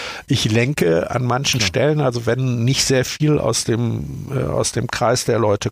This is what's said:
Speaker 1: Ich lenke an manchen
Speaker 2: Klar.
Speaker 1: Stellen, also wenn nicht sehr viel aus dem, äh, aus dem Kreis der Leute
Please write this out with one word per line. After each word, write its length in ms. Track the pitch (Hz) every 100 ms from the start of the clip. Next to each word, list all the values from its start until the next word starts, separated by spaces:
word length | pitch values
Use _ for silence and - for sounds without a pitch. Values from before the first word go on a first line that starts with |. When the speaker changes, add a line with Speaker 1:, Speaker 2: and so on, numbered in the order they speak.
| - - -
Speaker 1:
Ich 240 | 135 117
lenke 600 | 107 123 147 180 85 -
an 160 | - 123
manchen 320 | 123 139 127
Speaker 2:
Klar. 100 | 98
Speaker 1:
Stellen, 320 | 101 143 151
also 240 | 135 120
wenn 400 | 117 123 131 120
nicht 200 | 117 135
sehr 200 | - 131
viel 340 | 127 - 151 147
aus 260 | - 117
dem, 640 | - 117 117 113 139 135 98
äh, 100 | -
aus 280 | 127 - 113
dem 140 | 113 120
Kreis 400 | - 117 123 -
der 120 | 113
Leute 300 | 107 101 110